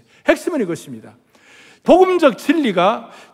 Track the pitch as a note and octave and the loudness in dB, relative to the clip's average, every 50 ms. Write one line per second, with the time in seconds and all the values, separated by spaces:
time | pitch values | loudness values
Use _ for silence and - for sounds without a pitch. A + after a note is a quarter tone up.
0 | _ _ _ _ _ - D#4+ D4+ - F4 F4+ C#4+ G#3+ E3+ E3 - - D3 B2 A2 | _ _ _ _ _ -4 -4 -2 -4 -8 -6 -6 -6 -6 -8 -10 -12 -16 -18 -18
1 | G#2+ - - _ _ _ _ _ _ _ _ - _ _ _ _ - - C#4+ F4+ | -18 -20 -20 _ _ _ _ _ _ _ _ -20 _ _ _ _ 0 4 4 4
2 | F#4 F#4 F#4 F4 D#4+ C#4 F#3+ - - - D4 E4+ C#4+ A#3 F3 F3 F3 G3 A#3 A#3 | 4 4 2 2 2 0 0 0 -4 -4 -2 -2 -2 -2 0 0 0 0 0 -4
3 | A#3 - - - - _ | -8 -16 -20 -20 -20 _